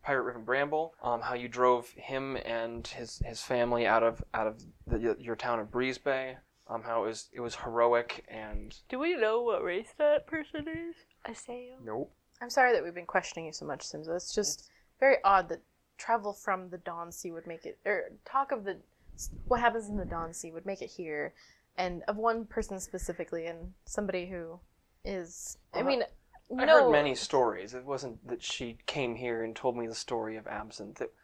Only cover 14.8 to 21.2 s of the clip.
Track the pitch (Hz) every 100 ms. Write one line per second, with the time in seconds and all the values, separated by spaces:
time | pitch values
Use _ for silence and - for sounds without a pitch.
14.8 | _ - 269 269 196 196 170 165 _ _
15.8 | _ - - 233 208 202 - 190 185 175
16.8 | 180 170 170 175 180 165 165 165 165 -
17.8 | - 196 - - - 269 277 247 196 180
18.8 | - _ - - - - - 240 240 233
19.8 | 208 208 180 170 165 165 170 165 190 196
20.8 | - - 165 151